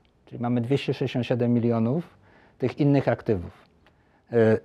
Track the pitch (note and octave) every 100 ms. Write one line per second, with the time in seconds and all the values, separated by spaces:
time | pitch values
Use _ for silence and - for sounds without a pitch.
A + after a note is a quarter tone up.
0 | _ _ _ B2+ A#2+ B2 A#2 C#3 - C3+
1 | C3 B2+ A#2 A#2+ A#2+ A#2+ A#2 A#2 A2+ D#3+
2 | - _ _ _ _ _ B2+ - C#3+ C#3+
3 | - A2+ - G2 F2 - _ _ _ _
4 | _ _ _ A#2 A2 G#2+